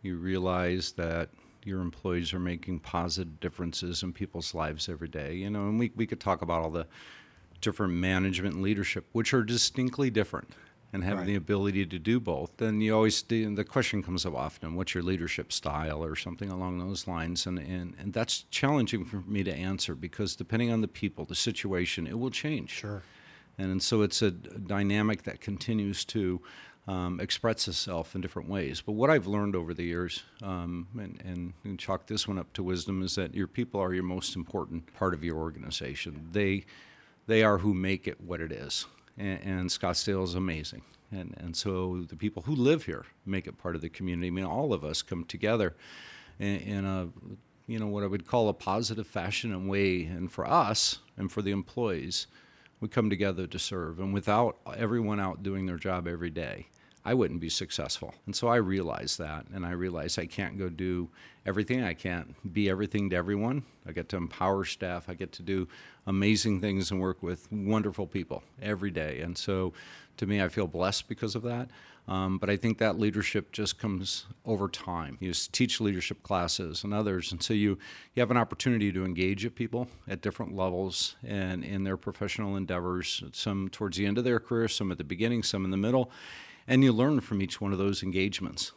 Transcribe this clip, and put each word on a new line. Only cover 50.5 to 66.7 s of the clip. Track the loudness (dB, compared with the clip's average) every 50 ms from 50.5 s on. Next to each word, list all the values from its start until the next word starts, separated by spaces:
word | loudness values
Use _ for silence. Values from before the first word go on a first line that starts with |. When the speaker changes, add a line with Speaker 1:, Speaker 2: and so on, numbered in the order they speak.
| 4 4 6 4 4 4 2 2 0 -2 -8 -18 _ -4
Speaker 1:
and | -4 -2
for | -2 -2 -2
the | 0
employees, | -2 -2 -4 -4 -4 -2 0 0 0 -2 -2 -2 -4 -4 -4 -6 -12 -20 -20 -20 -20 -20 -20 -20 _ _
we | -8 0
come | 2 2 4 4
together | 4 4 2 2 2 0 -4
to | -4 -4 -4
serve. | -4 -4 -2 -4 -4 -4 -4 -4
And | -2 0
without | 0 0 2 4 4 6 6 4 2 -4 _ -10 -4
everyone | -2 0 2 2 2 2 2 0 0
out | 0 -2 -2 -4 -4
doing | -2 -2 0 -2 -2
their | -2 -2
job | -2 0 0 0 -2 -2
every | -4 -4 -4 -4
day, | -4 -4 -4 -4 -6 -10 -12 -16 -20 -20 -20 -20 -20 _ _
I | 2 4
wouldn't | 4 4 4 2 -2
be | -2 -2
successful. | -2 -2 -4 -4 -4 -4 -2 -2 -4 -6 -6 -12 -12 -12 _
And | -6 -4
so | 0 4 4
I | 6 6
realize | 6 4 2 2 0 0 -2 -4 -2 -4 -4 -4
that, | -4 -6 -6 -8 -10 -10 -8
and | -6 -4
I | -2
realize | -2 -2 -2 -2 -2 -2 -2 -2 -2 -2
I | -2
can't | -4 -4 -4 -4 -4 -4 -4
go | -4 -4
do | -4 -2 -2 0 0 0 -2 -4 -8 -20 -20 -20 -20 _ _
everything. | 0 2 2 2 2 2 2
I | 2 0 -2
can't | -2 -2 -2 -2 -2 -4 -8 -14 -10 -10 -4 2
be | 2 4 4
everything | 4 2 0 0 2 2 2 4
to | 2
everyone. | 2 2 2 0 0 2 0 0 -2 -4 -6 -16 _ _ -8
I | -6
get | -6 -4 -2
to | -2 -2
empower | -2 -4 -2 0 2 4 4 4 2
staff. | -2 -4 -4 -4 -4 -4 -4 -6 -8
I | -8
get | -8 -8 -8 -8
to | -10
do | -4 0 0 0 0 -2 -6 -18 -20 -20 -20 -10 _
amazing | 0 2 4 6 6 6 6 6 2 2 2
things | 2 2